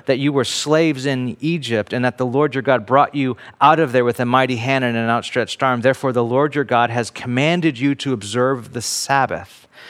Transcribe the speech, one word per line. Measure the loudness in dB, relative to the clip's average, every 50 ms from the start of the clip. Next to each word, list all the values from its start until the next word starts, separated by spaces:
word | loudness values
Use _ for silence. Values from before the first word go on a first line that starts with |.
| -2
that | -2 0 0
you | 0 0 0
were | 0 0
slaves | -2 -4 -4 -2 2 2 4 4 2 0 0 -2
in | -2 -2 -2 -2 -4 -6 -4
Egypt | -4 -2 -2 -2 -2 -2 -2 -2 -2 -2 -2
and | -2 -2
that | -2 -2 -2
the | -4
Lord | -2 0 0 0 0 0
your | -2 0
God | 2 2 2 2
brought | 2 4 4 4 2 0
you | -2 -2 -2 -4 -6 -10 -18 0 4
out | 6 6 6 6
of | 4 2 2
there | 2 2
with | 2 0 0
a | 0
mighty | 2 2 4 2 2 0
hand | -2 -2 0 0 0 0
and | 0 -2
an | 0 0 0
outstretched | 0 -2 -2 -2 -2 -2 -2 -2 -2 -2 0
arm. | 0 0 2 2
Therefore, | 2 2 2 0 -2 0
the | 0 0
Lord | 0 2 0 0 0 0
your | -2 -2
God | 0 2 2 2 2
has | 0 -2 -4 -4 -8
commanded | -10 -8 -4 -2 0 0 2 2 0 0 -2 -2 0
you | -2 -2 -2
to | -2 -4 -4 -4
observe | -4 -4 -4 -2 0 0 0 0 -2 -6 -10 -10
the | -8 -6
Sabbath." | -6 -6 -6 -2 0 2 2 2 0 -2 -6 -8 -12 -20 -20 -20 _ _ -20 -20